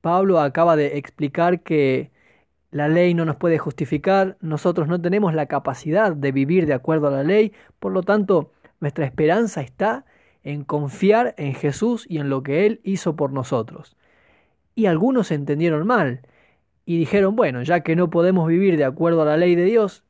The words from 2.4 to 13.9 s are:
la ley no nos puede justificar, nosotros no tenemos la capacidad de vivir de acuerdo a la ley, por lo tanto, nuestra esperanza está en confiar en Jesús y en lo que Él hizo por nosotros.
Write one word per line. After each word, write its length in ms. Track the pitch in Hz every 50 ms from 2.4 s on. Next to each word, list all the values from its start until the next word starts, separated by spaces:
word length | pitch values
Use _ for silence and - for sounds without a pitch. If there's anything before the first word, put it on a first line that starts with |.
| _ _ _ _ _ _
la 180 | - 143 147 151
ley 240 | 160 175 180 180 175
no 100 | 165 165
nos 140 | 160 147
puede 200 | - - 170 165
justificar, 760 | 160 - 151 131 - 151 - - 143 - 196 190 196 190 190 - _
nosotros 480 | - 156 156 143 - 175 170 180 156 147
no 100 | 175 175
tenemos 340 | 165 175 190 208 208 170 156
la 120 | 156 147
capacidad 680 | - 151 139 - 147 127 - - 151 156 202 220 196 160
de 200 | 143 139 139 131
vivir 320 | 139 135 143 175 190 165
de 80 | 151 139
acuerdo 340 | 127 - - 160 156 147
a 40 | 143
la 120 | 139 135 139
ley, 300 | 160 196 214 220 208 - - - _ _ _
por 140 | - 196 185
lo 100 | 190 175
tanto, 480 | 202 202 214 202 190 190 165 - - _ _ _ - _ _
nuestra 240 | - 143 - - 151
esperanza 560 | 131 123 - 156 156 175 220 233 208 - 165
está 420 | 131 - _ - 190 214 233 269 - _ _ _ _ _ _ _ _
en 220 | 147 147 147 139
confiar 680 | - - 147 147 135 - - 185 196 214 233 247 240 -
en 160 | - 151 139 131
Jesús 520 | - - 147 135 - 214 233 240 226 - -
y 80 | 175
en 120 | 151 143 139
lo 140 | 135 135 135
que 220 | 135 139 160 202
Él 160 | 214 220 - _
hizo 320 | 190 196 180 - 180 151
por 160 | 160 147 135
nosotros. 640 | 135 135 123 - 139 120 110 120 - - - _